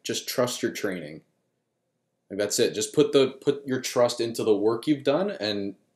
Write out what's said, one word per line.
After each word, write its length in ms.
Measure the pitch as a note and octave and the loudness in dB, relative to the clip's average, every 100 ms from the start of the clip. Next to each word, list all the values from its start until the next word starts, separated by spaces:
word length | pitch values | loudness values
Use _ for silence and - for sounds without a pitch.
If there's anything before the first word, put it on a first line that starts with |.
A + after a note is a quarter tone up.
"Just 260 | - A2+ - | -8 -6 -4
trust 360 | - A#2+ - | -2 0 0
your 80 | A#2 | -4
training. 500 | - G#2 F2+ D2+ D#2 - _ _ _ _ _ _ _ _ _ - | -2 -4 -6 -8 -14 -20 _ _ _ _ _ _ _ _ _ -10
Like, 100 | G2 | -4
that's 180 | G#2 - | -2 2
it. 160 | A2+ | 0
Just 200 | F2+ - - | 0 0 2
put 160 | D3 | 4
the, 160 | C#3+ C3 - | 4 4 2
put 260 | - C#3 - | -2 -2 -4
your 140 | B2+ | -6
trust 400 | - - A#2+ - | -2 2 2 2
into 220 | A#2 A#2 | -4 0
the 120 | A2 G#2 | 2 4
work 320 | G#2 A2+ - | 4 2 0
you've 160 | D3 | 0
done 280 | C3 D3 G3+ | 2 0 0
and 440 | G3 G#2 G#2 G2+ - _ | -2 -4 -2 -4 -8 _